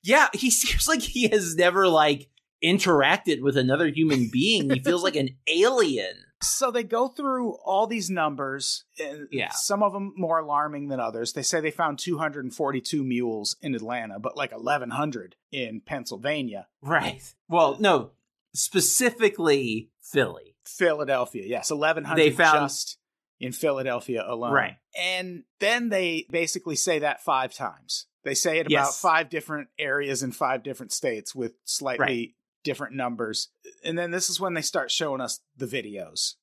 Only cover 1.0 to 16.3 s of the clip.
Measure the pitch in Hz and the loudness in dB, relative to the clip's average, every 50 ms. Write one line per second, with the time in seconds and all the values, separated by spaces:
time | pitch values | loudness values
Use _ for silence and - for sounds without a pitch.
1 | - - - 240 240 214 - 214 185 170 160 160 175 175 175 190 196 185 165 156 | 0 -2 -2 0 2 4 4 4 2 2 2 4 4 6 6 6 4 6 6 6
2 | 151 151 147 135 - _ _ _ _ _ _ _ - 160 180 196 - 185 170 143 | 6 6 4 0 -4 _ _ _ _ _ _ _ 2 4 4 4 4 4 4 6
3 | 135 139 170 - - - 156 120 127 139 131 139 127 127 135 147 170 156 139 151 | 6 4 4 2 2 0 0 2 2 2 2 4 4 4 4 2 2 0 2 2
4 | 160 156 147 131 120 110 - 123 151 208 226 202 151 135 135 131 131 - 170 180 | 2 4 4 2 2 2 2 2 2 4 2 2 2 0 0 0 2 2 0 2
5 | 175 190 147 151 135 127 131 _ _ - 160 170 196 240 - 247 214 165 135 113 | 2 0 0 0 -2 -2 -4 _ _ -2 2 4 4 4 6 4 2 2 2 -2
6 | 95 92 90 92 95 _ _ _ - - - - 269 254 233 240 233 185 226 233 | -4 -6 -8 -12 -20 _ _ _ -4 -2 0 0 0 0 0 -2 -4 -2 0 0
7 | 247 269 262 - 294 277 262 254 247 226 - - - - 190 190 220 220 233 226 | 0 0 -2 -4 -2 -2 0 0 -2 -4 -4 -6 -4 0 2 2 2 2 0 -4
8 | 190 170 190 175 156 151 143 131 139 135 135 139 131 - - - - _ _ - | -4 -4 -2 0 0 -2 -2 -4 -6 -6 -6 -4 -4 -4 -4 -6 -8 _ _ -10
9 | 156 147 143 151 147 - - 131 104 - - - - - 202 202 208 202 190 202 | -10 -8 -8 -12 -14 -8 -4 -4 -4 -4 -4 -4 -2 -2 0 2 2 0 0 -2
10 | 196 196 - 185 180 160 165 165 156 147 147 143 147 151 147 143 143 143 135 127 | -8 -8 -4 -4 -2 0 2 0 0 0 0 0 0 0 -4 -8 -6 -6 -4 -4
11 | 120 113 110 113 120 117 - 147 127 - - 165 151 156 151 - 170 156 143 139 | -4 -4 -4 -4 -6 -6 -6 -4 -4 -2 -2 0 -2 -2 -2 0 -2 -2 -2 -4
12 | - 175 175 147 160 156 143 147 131 123 117 - 160 139 139 131 120 - - 151 | -4 -4 -2 -2 -2 -4 -4 -6 -10 -10 -4 -2 -2 -2 -2 -2 -4 -2 -2 -2
13 | 135 131 123 120 123 117 110 110 104 107 - _ - 156 131 113 107 110 120 123 | -2 0 -2 -2 -2 -2 -4 -4 -4 -6 -6 _ -6 -6 -6 -6 -6 -6 -6 -6
14 | 113 107 98 104 107 131 - 147 139 131 117 113 113 123 147 143 127 120 113 131 | -6 -8 -12 -8 -8 -8 -6 -6 -6 -6 -6 -8 -2 -2 -2 -2 -2 -4 -4 -4
15 | 151 156 135 113 92 90 _ _ _ _ - 139 127 120 110 107 _ - 160 139 | -4 -4 -4 -8 -12 -14 _ _ _ _ -8 -8 -8 -8 -8 -12 _ -8 -8 -8
16 | 117 - 123 98 117 139 | -8 -10 -12 -8 -4 -4